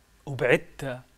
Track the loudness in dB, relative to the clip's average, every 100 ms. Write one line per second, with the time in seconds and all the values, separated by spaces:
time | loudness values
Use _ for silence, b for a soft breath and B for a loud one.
0 | _ _ -10 -2 2 2 0 -10 -10 -10
1 | -14